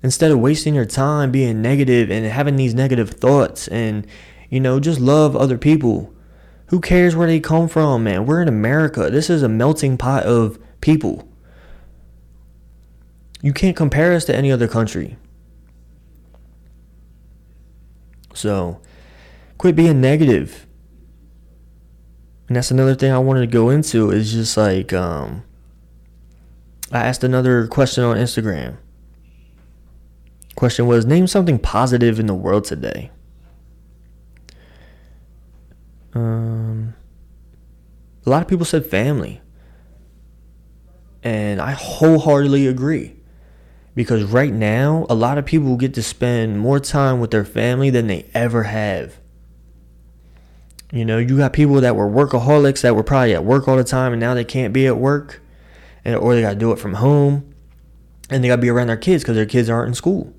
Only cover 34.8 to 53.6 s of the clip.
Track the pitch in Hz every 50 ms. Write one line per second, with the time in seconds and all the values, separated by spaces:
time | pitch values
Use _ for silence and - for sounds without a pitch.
34.8 | - - - - - - - - - _ - - - _ - - - - - _
35.8 | - - - - - - - 120 117 113 113 113 113 113 113 113 113 110 110 110
36.8 | 110 113 113 - - - - - - - - - - - - - _ - - _
37.8 | _ _ - - - - _ - - 123 131 156 175 - 190 175 170 - - 160
38.8 | 139 - - 95 113 139 147 123 78 50 - - - - - - - - - -
39.8 | - - - - - - _ - - - - _ - - _ - - - - -
40.8 | _ - - - - - - - - 120 110 107 104 104 101 95 - - 139 -
41.8 | - - - - 156 160 165 156 - 156 147 139 143 143 139 139 139 131 131 127
42.8 | 127 147 156 123 58 - - - - - - - - - - - - - - -
43.8 | _ _ _ 117 120 - 120 110 104 101 110 123 139 147 98 110 110 104 107 120
44.8 | 135 147 156 160 - - 123 113 113 120 139 147 139 - - 160 143 135 127 120
45.8 | 131 131 135 123 110 - - - 123 123 123 117 113 110 104 104 107 127 139 139
46.8 | 139 - - 147 139 135 131 123 117 110 - 107 101 - - 113 110 120 123 131
47.8 | 139 139 127 120 117 110 95 82 - - - 113 120 120 113 117 107 101 104 107
48.8 | 107 104 95 82 67 - - - - - - - - - - - - - - -
49.8 | - - - - - - - - - - - - - _ - - - - - -
50.8 | - - - 120 113 110 110 113 123 123 135 139 143 127 - - 151 143 139 139
51.8 | 127 123 117 104 101 104 104 123 143 139 139 120 113 131 147 151 143 139 135 -
52.8 | - 123 117 107 107 - 139 135 127 117 101 82 80 104 127 139